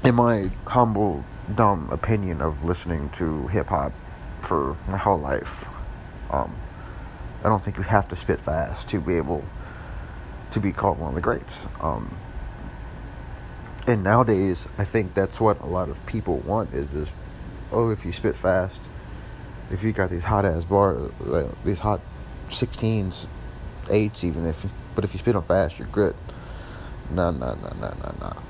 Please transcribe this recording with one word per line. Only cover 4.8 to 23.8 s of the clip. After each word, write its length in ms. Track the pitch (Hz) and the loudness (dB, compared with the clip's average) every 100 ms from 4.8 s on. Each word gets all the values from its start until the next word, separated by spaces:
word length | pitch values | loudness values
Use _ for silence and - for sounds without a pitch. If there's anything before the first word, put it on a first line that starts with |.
| - | -2
my 100 | 95 | 2
whole 220 | 104 92 | 4 4
life, 480 | 69 67 - - - - - - - - - | 2 -2 -2 -10 -12 -10 -10 -10 -12 -12 -4
um, 240 | 69 - - - - - - - - - - | -2 -2 -6 -10 -12 -12 -12 -12 -12 -12 -2
I 60 | - | 2
don't 120 | 107 | 2
think 160 | 107 - | 2 -2
you 60 | |
have 240 | 92 104 98 | 4 4 4
to 80 | 92 | -6
spit 240 | - 90 | 0 0
fast 480 | - 78 - - - | 2 0 0 -4 -4
to 100 | 101 | -2
be 180 | 80 85 | 2 0
able 260 | 71 80 - - - - - - - - - - - | 2 -2 -4 -10 -12 -12 -10 -10 -10 -12 -12 -12 -4
to 80 | - | 0
be 120 | 98 | 0
called 260 | - - 80 | 2 2 2
one 120 | 80 | -2
of 60 | 71 | 0
the 60 | |
greats. 460 | 113 120 - - - - | 2 0 -2 -8 -8 -4
Um, 360 | 80 58 - - - - - - - - - - - - - - - - - - - | -2 -2 -4 -8 -10 -8 -8 -10 -12 -10 -12 -12 -12 -12 -12 -12 -12 -12 -12 -4 2
and 160 | 113 | 4
nowadays, 640 | 95 113 117 101 98 90 - - | 8 8 8 6 4 2 -4 -2
I 60 | 101 | 2
think 280 | 113 95 | 2 2
that's 260 | 98 95 - | 2 0 4
what 220 | 110 101 | 4 4
a 60 | - | 0
lot 220 | 90 85 | -2 -2
of 140 | 69 - | -4 -4
people 320 | 113 95 73 | -4 0 -2
want 360 | 60 107 98 | 0 0 0
is 140 | 65 71 | -4 -4
just, 260 | 71 76 - - - - - - | -4 -6 -8 -12 -12 -12 -12 -2
oh, 200 | 107 113 | 2 2
if 140 | 107 - | 0 -4
you 60 | |
spit 240 | - - - | -2 -2 2
fast, 540 | 92 92 92 - - - - - - - - - - | 2 4 2 -4 -14 -14 -12 -12 -12 -12 -12 -12 -6
if 140 | 95 | -2
you 80 | 107 | 0
got 180 | 104 92 | 2 2
these 140 | 87 | 0
hot 220 | 85 107 98 | 2 4 4
ass 200 | 82 85 | 2 4
bars, 460 | 98 98 67 71 - | 6 6 4 -4 -6
like, 440 | - 76 69 - | 0 0 0 -2
these 160 | - 98 | -2 0
hot 220 | 107 101 - - - - - | 0 0 -2 -12 -12 -10 -6
sixteens, 760 | - 120 - 110 110 95 - - - - - - - | -2 -2 0 0 2 0 -4 -10 -10 -12 -10 -12 -10